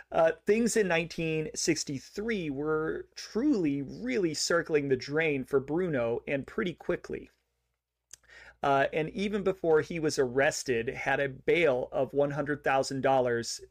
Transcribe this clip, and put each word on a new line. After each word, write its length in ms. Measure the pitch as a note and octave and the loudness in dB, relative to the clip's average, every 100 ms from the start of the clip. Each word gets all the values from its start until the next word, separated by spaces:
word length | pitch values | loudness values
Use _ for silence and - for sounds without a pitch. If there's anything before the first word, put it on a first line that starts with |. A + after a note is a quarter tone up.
| - | -6
Uh, 220 | E3+ E3 - - | 2 2 2 0
things 320 | A3 A#3 A3+ | 2 4 2
in 100 | F#3+ | 2
nineteen 600 | E3 E3+ - E3 D#3 D#3 | 2 -2 -4 -2 -2 -4
sixty-three 960 | - - D#3 - C3+ - - A3 G#3+ D#3 | -4 -2 -2 -2 -8 -8 -8 -4 -4 -4
were 600 | C3+ D3+ D#3 D#3+ - - | -4 -2 -2 -2 -6 -8
truly, 680 | - - G#3 D4 A#3 D#3 C#3 | -16 -6 -2 2 2 2 0
really 520 | C3+ C#3+ A#3+ A#3+ F3 | -4 -8 -4 0 0
circling 540 | D3+ - E3+ D#3+ D3+ C#3 | -2 0 2 2 0 2
the 80 | B2+ | 0
drain 480 | C3+ D3 D#3+ C#3 | 0 0 0 0
for 160 | B2 C#3 | 0 -2
Bruno, 640 | B2+ D#3+ F#3 C#3 A#2 A#2+ - | 0 -2 0 0 0 -2 -4
and 220 | C#3 - | -6 -4
pretty 260 | - G3 | -4 -4
quickly. 560 | - - F3 - - - _ _ _ _ _ _ _ _ - _ - - - | -6 -6 -6 -4 -10 -12 _ _ _ _ _ _ _ _ -20 _ -20 -20 -4
Uh, 240 | C#3 C#3 C#3 | 2 4 2
and 160 | D#3+ D#3 | 0 -4
even 340 | - G3+ G#3 | -4 -4 -2
before 380 | F#3+ F#3 E3 D#3 | -2 -2 4 4
he 180 | C#3+ E3+ | 4 -2
was 180 | D3+ C3+ | -2 0
arrested, 720 | B2+ B2+ D3 - - A#2 A#2 | 0 4 2 0 -2 -2 -2
had 320 | - C#3 C3+ | -4 -2 0
a 100 | C#3 | -2
bail 580 | C3 - D#3+ D#3+ B2 C#3 | -4 0 4 4 2 0
of 220 | D3 B2+ | -2 0
one 180 | C#3+ C#3+ | 2 0
hundred 320 | C#3+ C#3+ C#3 | 0 -2 -2
thousand 380 | D3+ C3+ C3 C3+ | 2 2 0 0
dollars, 600 | C3+ C3+ B2+ A#2 A2+ - - | 2 4 4 0 -2 -10 -14